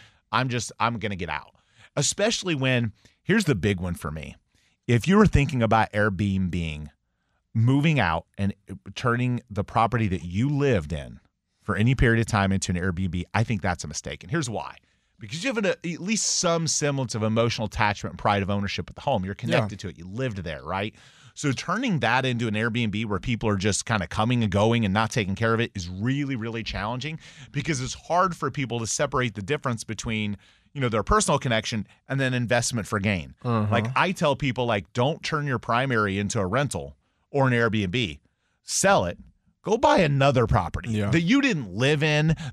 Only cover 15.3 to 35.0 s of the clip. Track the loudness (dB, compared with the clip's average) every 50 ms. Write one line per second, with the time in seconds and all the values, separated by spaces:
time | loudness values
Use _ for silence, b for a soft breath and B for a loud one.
15.3 | -10 -6 -6 -4 -2 0 0 0 0 -2 -4 -8 -8 -6 -4 -2 -2 -2 -2 -2
16.3 | -2 0 0 0 0 0 0 0 -2 0 0 0 0 -2 -2 -4 -2 -2 0 2
17.3 | 2 2 2 2 0 -2 -6 -6 -2 0 0 0 0 -2 -6 -10 -8 -2 0 2
18.3 | 2 2 0 0 -2 -2 -2 -4 -6 -6 -8 -10 -12 -8 -2 -2 0 0 -2 -4
19.3 | -6 -6 -2 0 2 2 2 0 -4 -8 -10 -12 -12 -12 -14 -12 -8 -6 -6 -4
20.3 | -6 -6 -8 -8 -8 -8 -8 -6 -4 -4 -4 -4 B B B B B B B B
21.3 | B -4 -2 -2 -2 -2 -4 -4 -4 -2 0 0 0 2 2 2 2 2 2 2
22.3 | 0 0 0 -2 0 0 -2 0 0 0 -2 0 -2 -2 -2 -2 -2 -2 -2 -2
23.3 | -2 0 0 0 0 2 2 0 0 0 -2 -2 -2 -2 -2 -2 -2 -2 0 2
24.3 | 2 0 0 2 2 4 4 4 4 2 2 2 2 2 0 0 0 -2 -2 -2
25.3 | -2 0 0 2 2 0 0 -2 -6 -8 -10 -8 -8 -6 -4 -4 -2 -2 -4 -4
26.3 | -4 -6 -6 -6 -8 -8 -8 -8 -6 -6 -6 -6 -6 -6 -8 -8 -10 -12 B B
27.3 | B B -18 B -8 -6 -4 -2 -4 -4 -4 -6 -8 -10 -6 -2 2 2 2 2
28.3 | 0 -2 -4 -4 -4 -4 -4 -4 -4 -4 -4 -4 -2 -2 -2 0 0 0 0 -2
29.3 | -2 -6 -4 -4 -4 -2 -2 -4 -4 -4 -6 -8 -10 -8 -6 -4 -4 -2 -2 -4
30.3 | -4 -8 b b b b b b -6 -4 -2 0 0 0 2 2 2 2 4 2
31.3 | 0 0 2 0 0 0 0 -2 -4 -4 -4 b b b b -6 -4 -2 0 0
32.3 | 0 0 0 2 2 2 2 0 -2 -4 -2 -2 -2 0 0 0 0 0 -4 -8
33.3 | -14 _ -4 -2 0 0 2 2 2 2 2 0 0 0 0 0 0 0 0 0
34.3 | 0 0 -2 -2 -2 -2 -2 -2 -2 -2 -4 -4 -2 0